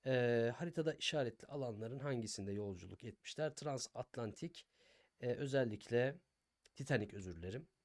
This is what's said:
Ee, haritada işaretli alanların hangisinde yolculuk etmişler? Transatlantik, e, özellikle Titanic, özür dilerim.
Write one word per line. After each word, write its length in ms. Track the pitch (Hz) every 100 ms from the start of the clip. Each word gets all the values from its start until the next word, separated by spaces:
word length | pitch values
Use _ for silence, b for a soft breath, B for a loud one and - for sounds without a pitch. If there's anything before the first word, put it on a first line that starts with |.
| 135
Ee, 460 | 127 123 117 117 120
haritada 380 | 170 165 156
işaretli 540 | 143 - 156 120 - -
alanların 520 | 143 127 107 113 131
hangisinde 520 | 143 127 110 - 98
yolculuk 520 | 101 104 90 95 95
etmişler? 520 | 120 - - - 151 -
Transatlantik, 1120 | 147 131 - 123 123 - 113 107 170 - - b b b b _
e, 120 | 123
özellikle 800 | 120 143 135 123 104 - 117 131 156 _ _ _ _ _ -
Titanic, 400 | 135 131 104 101
özür 180 | 92 85
dilerim. 320 | 90 120 160 _